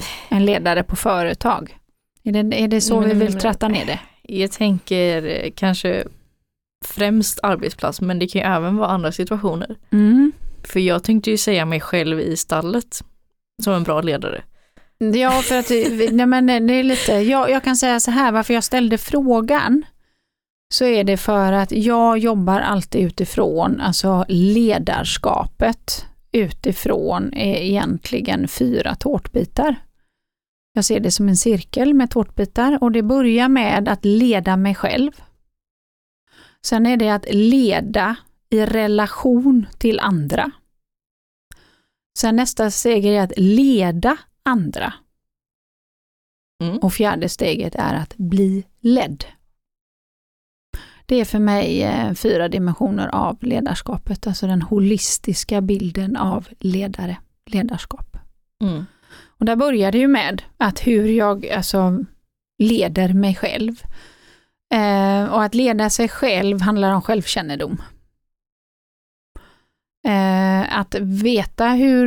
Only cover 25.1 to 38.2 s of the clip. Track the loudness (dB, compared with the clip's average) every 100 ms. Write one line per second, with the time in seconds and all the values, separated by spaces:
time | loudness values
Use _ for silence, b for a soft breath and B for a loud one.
25.1 | -4 -2 -2 -2 -2 -2 -2 -8 -10 -10
26.1 | -18 _ -2 -2 -4 -4 -2 -2 -2 -2
27.1 | -2 -4 -2 -2 -2 -2 -2 -2 -4 -6
28.1 | -6 -4 -4 -4 -2 -2 -2 -4 -4 -4
29.1 | -4 -4 -4 -4 -2 -2 -2 -10 _ _
30.1 | _ _ _ _ _ _ -2 0 0 0
31.1 | 0 2 2 2 0 -2 -2 2 4 2
32.1 | 0 -2 -4 -4 0 0 2 2 2 2
33.1 | 2 4 4 4 2 2 0 0 0 2
34.1 | 4 4 2 0 2 0 0 -2 -2 -2
35.1 | -4 -20 _ _ _ _ _ _ _ _
36.1 | _ b b b b -2 2 2 2 0
37.1 | -2 0 2 4 4 2 0 -2 -2 -2
38.1 | -4